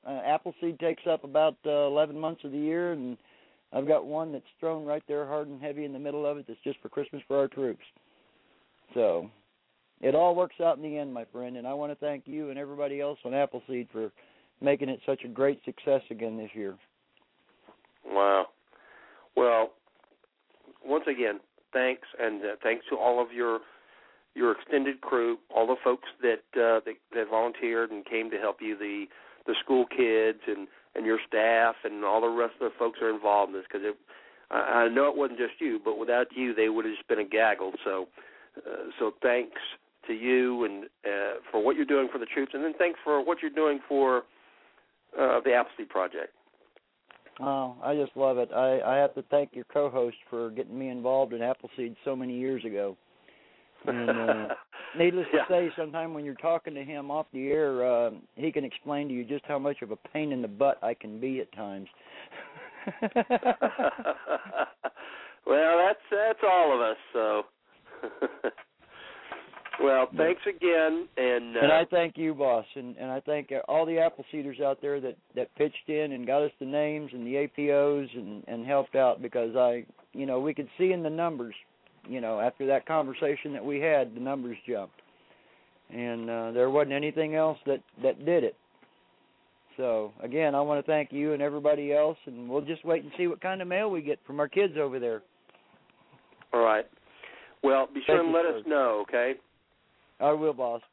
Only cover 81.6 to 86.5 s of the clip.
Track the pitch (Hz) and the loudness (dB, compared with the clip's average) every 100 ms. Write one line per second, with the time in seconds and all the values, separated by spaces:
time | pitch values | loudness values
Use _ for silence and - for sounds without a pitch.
81.6 | - _ _ _ - 127 113 110 117 - | -20 _ _ _ -12 -6 -4 0 0 0
82.6 | 135 135 - 160 143 127 151 147 151 139 | 0 0 2 -2 -2 -2 -2 -2 -6 -8
83.6 | 117 143 160 151 120 113 127 139 120 113 | -6 -2 2 2 2 -4 -6 -6 -6 -10
84.6 | - 113 95 _ _ _ _ _ _ _ | -6 -6 -6 _ _ _ _ _ _ _
85.6 | _ _ _ 120 120 117 117 117 113 | _ _ _ -10 -8 -6 -6 -6 -4